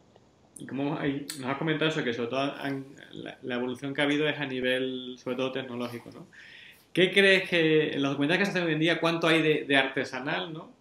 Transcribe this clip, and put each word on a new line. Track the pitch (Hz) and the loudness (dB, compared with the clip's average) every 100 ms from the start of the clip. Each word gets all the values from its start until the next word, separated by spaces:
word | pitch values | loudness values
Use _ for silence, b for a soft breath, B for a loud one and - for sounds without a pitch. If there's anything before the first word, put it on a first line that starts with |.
| _ _ _ _ _ - | _ _ _ _ _ -18
Y | - | -8
como | 131 143 165 | -4 -4 -2
hay, | 151 139 - - | -2 -4 -6 -8
nos | 127 | -6
has | 139 | -2
comentado | 160 156 160 | 0 0 0
eso, | 156 | 0
que | 123 | -2
sobre | 117 117 | -2 -2
todo | 131 | -2
han, | 139 135 139 135 135 - - | -2 -4 -6 -6 -10 -16 -16
la, | - - - | -14 -14 -12
la | 131 123 | -6 -4
evolución | 127 123 139 | -4 -6 -4
que | 139 | 0
ha | |
habido | 143 147 151 | 2 2 0
es | 143 | -2
a | 139 | -4
nivel, | 127 127 127 131 127 123 127 | -2 0 0 -2 -6 -10 -10
sobre | - 123 | -6 -4
todo, | 131 | -4
tecnológico, | 135 123 120 120 120 - | -4 -8 -8 -8 -10 -14
¿no? | 113 - b b b b b b | -20 -20 b b b b b b
¿Qué | - 185 | 2 2
crees | 190 196 190 185 | 6 6 6 4
que, | 175 160 156 151 | 2 4 4 2
en | 139 | 0
los | 139 | 0
documentales | 139 143 180 | 2 2 2
que | 196 | 2
se | 175 | 0
hacen | 170 | 0
hoy | |
en | 156 | 2
día, | 165 165 | 2 2
cuánto | 165 165 165 | 2 2 4
hay | 160 | 4
de, | 156 151 - | 4 2 4
de | 139 | 2
artesanal, | 135 - 123 127 135 180 180 | 2 0 -4 -6 -4 -4 -6
¿no? | 156 202 - | -10 -14 -20